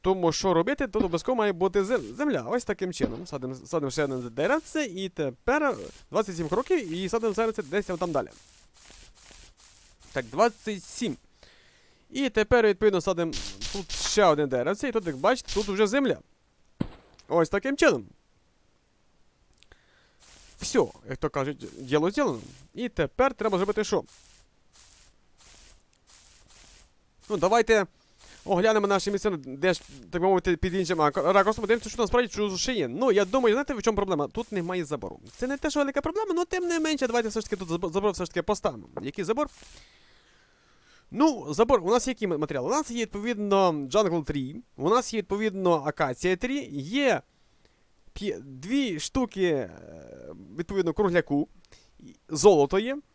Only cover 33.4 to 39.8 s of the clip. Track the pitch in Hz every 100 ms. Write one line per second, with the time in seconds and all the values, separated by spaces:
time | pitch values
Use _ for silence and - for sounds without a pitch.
33.4 | 240 226 285 247 226 208 190 160 143 214
34.4 | 240 196 170 180 147 143 95 - - -
35.4 | 254 277 311 294 277 277 311 381 427 339
36.4 | 349 370 349 339 311 302 254 240 226 220
37.4 | - 196 180 170 180 180 208 180 175 175
38.4 | 165 208 190 117 - - 117 170 175 233
39.4 | 294 - - -